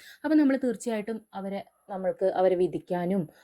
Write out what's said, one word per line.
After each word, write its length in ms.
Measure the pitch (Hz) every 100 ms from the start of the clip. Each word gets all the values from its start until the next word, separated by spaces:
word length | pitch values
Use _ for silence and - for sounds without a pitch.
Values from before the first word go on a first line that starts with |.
| - -
അപ്പം 140 | 294 311
നമ്മൾ 180 | 285 269
തീർച്ചയായിട്ടും 720 | 254 220 - 220 208 226 -
അവരെ, 260 | 196 196 196 - _ -
നമ്മൾക്ക് 380 | 196 185 175 190
അവരെ 300 | - 185 180
വിധിക്കാനും 640 | 180 156 - 180 175 196 151 -